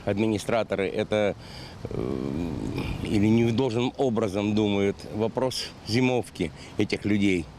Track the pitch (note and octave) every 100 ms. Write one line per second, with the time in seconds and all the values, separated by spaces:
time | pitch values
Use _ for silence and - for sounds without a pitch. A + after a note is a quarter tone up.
0 | - G2+ A2 G#2 - A2+ G#2 F#2+ F#2+ -
1 | G#2 G#2+ G2+ - - - - - - -
2 | B1 C2+ C2+ C#2+ E2+ B1+ G#1+ - - -
3 | - G#2+ G#2+ A#2 A#2 A2+ C3 A2+ B2 -
4 | C3+ G#2+ G#2+ G2 G#2 G#2+ G#2 G2+ G2 G2
5 | - G#2+ A2 B2 B2+ - - - - A2+
6 | B2+ B2 - - E2+ - - - G#2 G2+
7 | G#2 G#2 G2 F2+ D2+